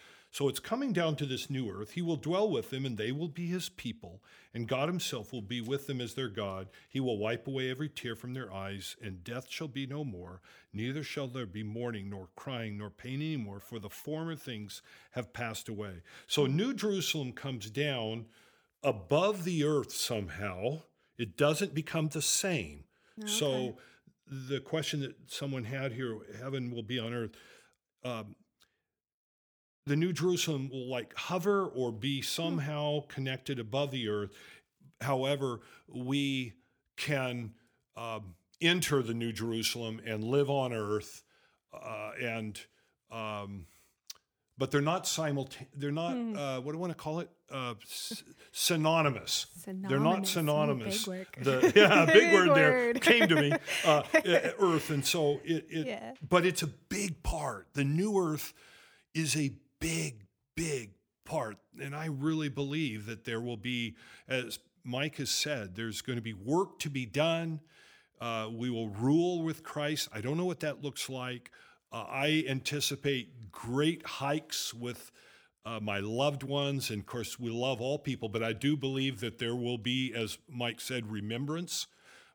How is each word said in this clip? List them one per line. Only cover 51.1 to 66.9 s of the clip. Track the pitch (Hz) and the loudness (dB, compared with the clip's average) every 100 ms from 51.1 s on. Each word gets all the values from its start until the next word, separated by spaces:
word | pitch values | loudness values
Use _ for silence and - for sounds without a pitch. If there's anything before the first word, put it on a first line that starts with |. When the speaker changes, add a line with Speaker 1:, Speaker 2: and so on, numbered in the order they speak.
| 185 - - | -6 -10 -2
Speaker 1:
The, | 127 127 349 | 2 6 8
<laughs> | 202 | 12
yeah, | 196 202 165 | 12 10 10
big | |
Speaker 2:
<laughs> | 220 - | 10 12
Big | |
Speaker 1:
word | 190 180 - | 10 10 10
there | - | 8
Speaker 2:
word. | 254 240 233 | 8 4 4
Speaker 1:
came | - 233 320 | 8 8 8
to | 156 | 8
me. | 147 165 - | 6 2 0
Speaker 2:
<laughs> | - 170 | 2 6
Speaker 1:
Uh, | 147 - 320 269 | 6 6 4 6
e-, | 262 165 - | 6 4 4
earth, | 185 160 - | 4 4 2
and | 143 - | 0 2
so | 175 147 139 | 2 2 2
it, | - 160 - | 0 -2 -2
it, | 160 190 | -4 -4
Speaker 2:
Yeah. | 208 113 - 151 | -4 -8 -10 4
Speaker 1:
but | 175 | 6
it's | 180 - | 6 2
a | 156 | -4
big | - - 185 196 - | -6 -6 -4 -4 -4
part. | - 160 143 101 - | -2 -2 -2 -6 -6
The | 143 | 0
new | 139 156 214 196 | 2 2 4 4
earth | 170 151 - - - - - _ _ | 2 0 -6 -14 -20 -20 -20 _ _
is | 156 156 156 | -2 0 2
a | 139 - _ - | 0 -2 _ -6
big, | 160 165 151 110 98 _ _ - | -4 -2 -4 -8 -18 _ _ -4
big | 165 135 104 87 _ _ - | -2 -2 -6 -16 _ _ -6
part, | 156 113 101 _ - | -4 -4 -6 _ -12
and | 139 143 | -10 -6
I | 160 | -4
really | 135 151 156 147 | -2 0 2 0
believe | 143 139 156 147 107 104 | -2 -2 -2 -2 -4 -8
that | 110 - | -8 -4
there | 113 | -4
will | 120 113 | -4 -4
be, | 120 123 117 - - - - | -2 -2 -2 -6 -18 -16 -4
as | 131 123 - _ _ | -2 -2 -8 _ _
Mike | 127 123 147 147 | -6 -2 -2 -2
has | 131 | -2
said, | - 147 135 98 95 | 0 0 -2 -4 -6
there's | 113 98 | -6 -6
gonna | - 120 | -6 -4
be | 110 | -6
work | 98 107 165 185 - | -6 0 2 0 -4
to | |
be | 156 | -6